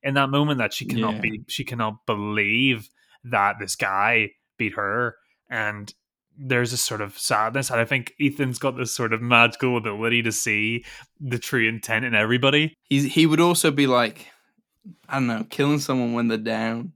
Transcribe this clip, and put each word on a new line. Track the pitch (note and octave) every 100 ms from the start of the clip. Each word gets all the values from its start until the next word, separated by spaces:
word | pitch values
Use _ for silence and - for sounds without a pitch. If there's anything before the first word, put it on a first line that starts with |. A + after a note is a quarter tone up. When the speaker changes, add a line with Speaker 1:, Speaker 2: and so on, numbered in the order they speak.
Speaker 1:
in | C#3
that | C#3 C3+
moment | C#3 D3+ C#3
that | A2
she | - -
cannot | A#2 A2 G#2+
Speaker 2:
Yeah. |
Speaker 1:
be, | A2 A2 -
she | - C3
cannot | A#2+ A2 G#2+ -
believe | G#2+ G#2 G#2 G#2 A2+ C3+ A#2+ G#2 _ _ _ B2
that | A#2 G2+ G#2
this | G2 -
guy | G2+ F#2+ G#2 A#2 G#2 _ _ _
beat | A2 F#2+
her, | G2+ A2 A#2+ - _ _ _
and | A#2+ G#2+ G#2 G#2 - _ _ _ -
there's | C3+ B2 A#2+
a | A#2+
sort | - G#2+
of | G#2 -
sadness, | - G#2+ A2 C3 C3
and | B2
I | A#2
think | C3+ A#2+ _
Ethan's | D3 C#3+ C3+ B2
got | C#3 B2+
this | B2
sort | - A#2
of | A2+
magical | A#2+ A#2+ A#2 - B2+ B2
ability | A2+ G#2 A2+ A#2+
to | A2+
see | A2 - G#2+ G#2+ A#2+ - - - _
the | C#3+ A#2+
true | - C3+ A2
intent | A2+ - A2 B2
in | A2
everybody. | G#2+ B2 C3+ D3 D3+ - _
Speaker 2:
He's, | C#3 C#3
he | D#3+ D#3+
would | D3+
also | E3+ E3+ E3
be, | C#3+ C#3
like, | B2 A#2 - - _ _ _ _ _ - - _
I | C3+
don't | B2
know, | A2+ A2
killing | - C#3+ D3
someone | C#3+ C3 A#2+
when | A#2 A#2
they're | A2
down. | A2 A2 A2+ A#2 E3+